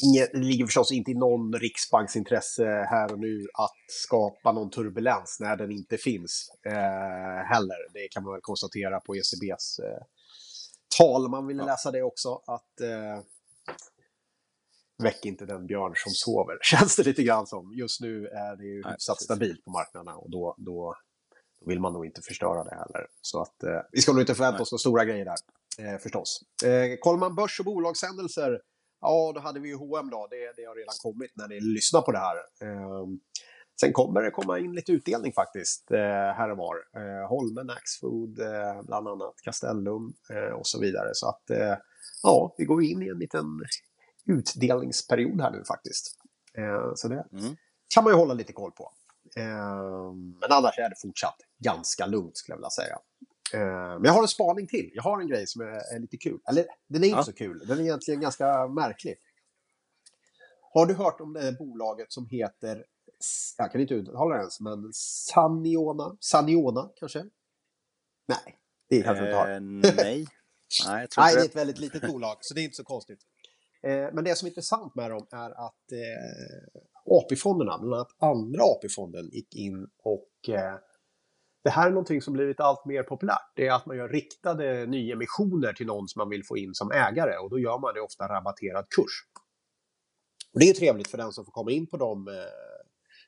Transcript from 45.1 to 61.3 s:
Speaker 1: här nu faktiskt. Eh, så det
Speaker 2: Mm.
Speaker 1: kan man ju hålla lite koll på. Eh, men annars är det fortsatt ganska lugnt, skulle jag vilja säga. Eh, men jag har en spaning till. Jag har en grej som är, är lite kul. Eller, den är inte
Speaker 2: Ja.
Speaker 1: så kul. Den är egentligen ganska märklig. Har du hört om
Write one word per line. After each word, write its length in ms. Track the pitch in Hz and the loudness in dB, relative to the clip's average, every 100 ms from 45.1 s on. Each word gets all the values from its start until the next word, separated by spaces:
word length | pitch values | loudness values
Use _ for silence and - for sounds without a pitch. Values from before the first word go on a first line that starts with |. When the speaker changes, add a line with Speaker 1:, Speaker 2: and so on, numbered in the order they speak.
| - 127 190 | 2 2 2
Speaker 1:
här 100 | 135 | 0
nu 120 | - - | -2 -6
faktiskt. 500 | - - - - - _ _ _ 113 | -8 -8 -8 -8 -14 _ _ _ -8
Eh, 340 | 107 104 120 120 | -4 -2 -2 -4
så 120 | 113 | -4
det 200 | 135 - | -6 -8
Speaker 2:
Mm. 240 | 98 110 156 _ _ - | -10 -10 -10 _ _ 2
Speaker 1:
kan 100 | - | 6
man 100 | 220 | 10
ju 40 | 180 | 10
hålla 160 | 156 | 8
lite 200 | 123 104 | 4 -6
koll 180 | - 98 | -10 -12
på. 200 | - - - _ _ _ - | -12 -18 -20 _ _ _ -10
Eh, 800 | 113 107 101 98 95 95 92 | -6 -6 -6 -6 -6 -8 -10
men 380 | 92 90 90 - | -12 -14 -6 4
annars 280 | 143 123 - | 6 6 4
är 100 | 117 | -2
det 60 | - | -4
fortsatt 360 | 101 - 87 - _ - | -12 -6 -6 -6 _ -4
ganska 460 | 113 87 82 - 95 | -2 -2 -4 -4 -2
lugnt, 320 | 107 85 - | -2 -4 -8
skulle 160 | - | -12
jag 40 | 82 | -12
vilja 120 | - | -8
säga. 300 | - - - - _ - _ - | -6 -6 -8 -14 _ -20 _ -8
Eh, 400 | 110 98 92 90 87 | -4 -2 -4 -6 2
men 80 | |
jag 100 | 120 | 6
har 80 | 196 | 8
en 60 | 214 | 6
spaning 400 | - 180 185 190 | 2 2 0 -2
till. 240 | 220 82 | -4 -4
Jag 100 | 101 | -4
har 180 | 156 202 | -2 -2
en 60 | 170 | -2
grej 200 | 120 98 | -2 -2
som 140 | 117 | -8
är, 340 | 113 110 - 117 | -8 -8 -8 -10
är 40 | |
lite 180 | 117 120 | -10 -8
kul. 220 | - - - | -8 -6 0
Eller, 160 | 143 170 - - | 0 0 -4 -6
den 160 | 151 | 2
är 40 | 190 | 4
inte 120 | 208 | 4
Speaker 2:
Ja. 40 | |
Speaker 1:
så 100 | 123 | 0
kul. 300 | - 104 82 101 | -4 -8 -8 -4
Den 100 | 139 | -2
är 40 | |
egentligen 400 | 165 147 - 143 | 0 -2 -2 -2
ganska 460 | 147 - 139 135 131 | -2 0 2 2 0
märklig. 480 | 143 127 - 160 - _ _ _ _ _ _ _ _ _ _ _ _ - _ _ | -2 -2 -4 -10 -12 _ _ _ _ _ _ _ _ _ _ _ _ -20 _ _
Har 120 | 160 175 | 6 6
du 80 | |
hört 280 | 190 196 - | 6 0 0
om 120 | 156 | -6